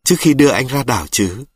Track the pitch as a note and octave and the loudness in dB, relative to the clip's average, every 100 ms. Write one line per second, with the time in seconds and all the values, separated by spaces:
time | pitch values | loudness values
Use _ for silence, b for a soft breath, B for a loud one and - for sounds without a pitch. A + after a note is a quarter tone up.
0 | - F3 E3 C#3 C#3+ A2 B2+ C#3 B2+ A2 | -2 0 2 4 4 2 -2 -4 -4 -4
1 | D#2+ - G2 F#2 C#3 | -4 -4 -4 -4 -16